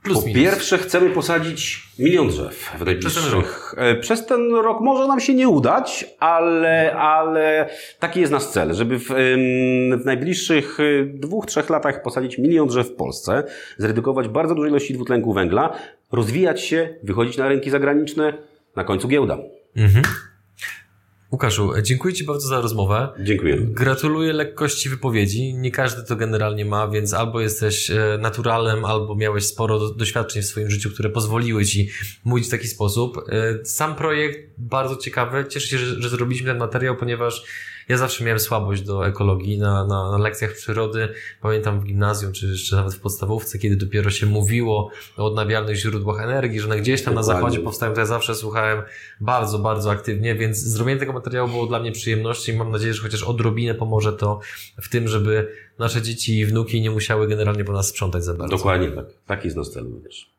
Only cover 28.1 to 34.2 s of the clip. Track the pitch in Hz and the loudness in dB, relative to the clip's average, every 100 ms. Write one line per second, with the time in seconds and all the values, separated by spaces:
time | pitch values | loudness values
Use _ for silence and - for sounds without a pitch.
28.1 | 104 113 110 117 113 113 110 104 110 107 | 0 -2 -2 0 2 2 0 0 -2 -2
29.1 | 104 107 104 101 - 110 107 107 110 110 | -2 0 0 -2 -2 0 0 -2 -2 -2
30.1 | 123 113 110 101 - 107 101 104 - 107 | -2 -2 -4 -4 -4 -2 -2 -4 -2 -2
31.1 | 104 107 113 120 110 101 101 101 - - | 0 0 0 0 2 2 2 0 -2 -12
32.1 | - 117 123 110 120 113 - 104 107 123 | -6 0 0 0 -4 -4 -2 0 0 -2
33.1 | - - 110 113 110 - - 156 151 160 | -4 -4 -2 0 -2 -6 -4 -4 -2 -2
34.1 | 151 | 0